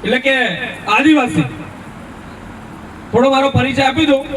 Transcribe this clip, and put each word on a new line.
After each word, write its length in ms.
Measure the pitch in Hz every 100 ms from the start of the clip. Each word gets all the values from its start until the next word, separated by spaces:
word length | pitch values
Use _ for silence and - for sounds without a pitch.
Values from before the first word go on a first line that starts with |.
એટલે 160 | - 254
કે 160 | 269 262 233 175 - - -
આદિવાસી. 600 | 285 285 302 247 - 131 - - - - - - - - - - - - - - - -
થોડો 180 | 220 262
મારો 200 | 269 277
પરિચય 340 | 269 254 262
આપી 220 | 269 269 302
દઉં. 200 | 269 285